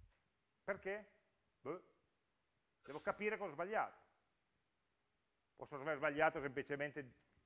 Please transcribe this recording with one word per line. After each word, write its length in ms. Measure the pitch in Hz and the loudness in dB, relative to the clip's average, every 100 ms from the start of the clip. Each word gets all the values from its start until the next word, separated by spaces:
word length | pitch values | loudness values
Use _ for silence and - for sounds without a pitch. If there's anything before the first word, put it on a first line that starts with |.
| - _ _ _ _ _ - | -20 _ _ _ _ _ -4
Perché? 460 | - 185 208 208 _ _ _ _ _ | -4 -4 -6 -8 _ _ _ _ _
Boh. 200 | 127 180 - _ _ _ _ _ _ _ _ _ | -6 -6 -10 _ _ _ _ _ _ _ _ _
Devo 160 | - 147 | -12 -4
capire 380 | - 185 208 208 | -2 0 0 0
cosa 140 | 190 | -4
ho 20 | |
sbagliato. 480 | 147 180 214 110 - - _ _ _ _ _ _ _ _ _ _ _ _ _ _ - | -4 0 0 0 -4 -20 _ _ _ _ _ _ _ _ _ _ _ _ _ _ -16
Posso 200 | 123 143 | -10 -4
aver 200 | 143 147 | -2 2
sbagliato 460 | 151 143 160 156 | 2 6 6 6
semplicemente 720 | 139 131 139 143 147 147 127 - _ _ | 0 -2 -2 -2 -2 -4 -10 -14 _ _